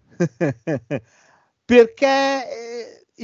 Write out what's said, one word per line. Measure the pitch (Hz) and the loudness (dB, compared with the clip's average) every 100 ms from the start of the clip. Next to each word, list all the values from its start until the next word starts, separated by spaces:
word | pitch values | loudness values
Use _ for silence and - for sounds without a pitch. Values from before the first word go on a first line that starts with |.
| _ - | _ -4
<laughs> | 170 - 156 - - 139 - 139 - _ _ _ _ _ | -4 -2 -4 -4 -6 -8 -6 -8 -8 _ _ _ _ _
perché, | - 240 226 - 269 269 269 269 247 | 2 4 4 2 0 2 0 -2 -6
eh, | 226 233 240 - - _ - | -12 -12 -14 -14 -20 _ -8